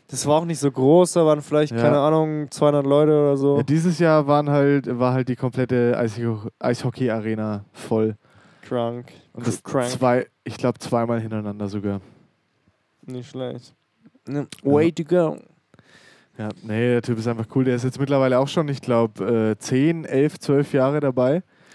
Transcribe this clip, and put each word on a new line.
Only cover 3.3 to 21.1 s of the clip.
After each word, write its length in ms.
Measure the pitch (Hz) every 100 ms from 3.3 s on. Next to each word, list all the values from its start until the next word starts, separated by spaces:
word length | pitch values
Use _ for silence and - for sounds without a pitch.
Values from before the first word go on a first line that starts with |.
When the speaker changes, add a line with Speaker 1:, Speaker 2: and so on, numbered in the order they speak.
| 139
Speaker 1:
so. 200 | 139 143
Speaker 2:
Ja, 60 |
dieses 360 | 139 156 175 156
Jahr 260 | 170 156 143
waren 240 | 147 147
halt, 480 | 143 143 143 123 120
war 160 | 127
halt 140 | 127 127
die 80 | 120
komplette 600 | 127 127 123 123 120 123
Eisho-, 480 | 117 110 117 107 110 -
Eishockey-Arena 1040 | 127 120 127 - 127 110 110 110 107 101 101
voll. 420 | - - 110 110 104 _ _ _ _
Speaker 1:
Krank. 480 | - 123 117 120 123 - _
Speaker 2:
Und 120 | - 117
das 160 | 117
Speaker 1:
Krank. 280 | - 139 123
Speaker 2:
zwei, 360 | 127 127 123 - _
ich 140 | - -
glaub, 240 | 123 -
zweimal 380 | - 120 117 117
hintereinander 460 | 110 110 104 101 104
sogar. 320 | 104 101 98 - _ _ _ _ _ _ _ _ _ -
Speaker 1:
Nicht 240 | 127 120
schlecht. 440 | 127 123 120 - _ _ _ _ _ -
Ja. 120 | 143
Speaker 2:
Ja. 60 | - -
Speaker 1:
Way 280 | 139 147 165
to 100 | 156
go. 340 | 160 180 160 147 - _ _ _ _ - - _ _ -
Speaker 2:
Ja, 120 | 107 -
nee, 280 | 113 110 123
der 100 | 120
Typ 160 | 113 110
ist 100 | 117
einfach 200 | 113 113 135
cool. 80 | 131
Der 100 | 123
ist 80 |
jetzt 160 | 127 123
mittlerweile 380 | 139 139 131 127
auch 80 | 139
schon, 200 | 180 147
ich 140 | 135
glaub, 380 | - 117 113 -
äh, 360 | 95 117 110 107
zehn, 480 | - 131 151 165 151
elf, 340 | 135 151 -
zwölf 340 | - 143 143
Jahre 260 | 139 131 147
dabei. 440 | 143